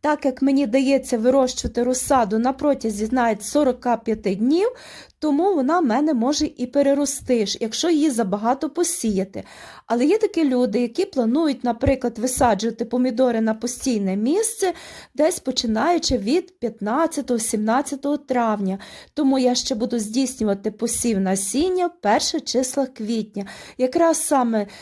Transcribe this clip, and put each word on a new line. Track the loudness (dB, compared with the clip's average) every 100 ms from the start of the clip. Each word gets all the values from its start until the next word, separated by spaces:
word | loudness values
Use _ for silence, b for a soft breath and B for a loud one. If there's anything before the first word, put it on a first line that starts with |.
Так | 0 0
як | -2 0
мені | 2 2 2
дається | 2 4 2 2 0
вирощувати | 2 4 2 0 -6 -2
розсаду | 0 0 2 2 2 0
на | 0
протязі | 0 0 0 -2 -4 -2
навіть | 0 0 0
сорока | -2 2 2 0 -2 -2
п'яти | -2 -4 -2
днів, | -2 2 2 0 -2 B B B _
тому | 0 2 2
вона | 2 2 2
в |
мене | 2 2 2
може | 2 0 0 -2 -4
і | -4
перерости, | 2 2 2 0 -4 0 0 0
ж, | -2
якщо | -6 -2 0
її | 2 2
забагато | 0 -2 0 0 0 -2
посіяти. | -2 -2 -2 -2 -2 -4 -8 -16 B B B -4
Але | 0 2
є | 2
такі | 2 2
люди, | 2 2 2 0
які | -2 -2
планують, | -4 0 2 2 2 0
наприклад, | -2 0 0 0 -2 -4
висаджувати | -4 2 2 2 -2 -4
помідори | -4 0 0 2 0 2
на | 0
постійне | -2 -6 -4 -2 0 0 0
місце, | 0 0 0 -2 -2 -4 B B B
десь | 0 0 0
починаючи | -4 -4 -2 0 2 0 2 -2
від | 0 0 -2 _
п'ятнадцятого, | -8 -6 -4 0 0 -2 -2 -2
сімнадцятого | 0 -2 0 0 0 -6 -4 -4
травня. | -2 0 0 0 -2 -4 B B B
Тому | -2 2 4
я | 2
ще | 0 -2
буду | -4 -2 -2
здійснювати | -2 -2 -2 -2 -2 -2 -4
посів | -4 -4 -2 0 0
насіння | 0 0 -2 0 0 2 -2
в | -2
перших | 0 2 0 -4
числах | -2 -2 -2 -2 -4
квітня. | -4 -4 -4 -4 -8 -10 B B B
Якраз | 0 4 4 2 2
саме | 2 2 0 -2 B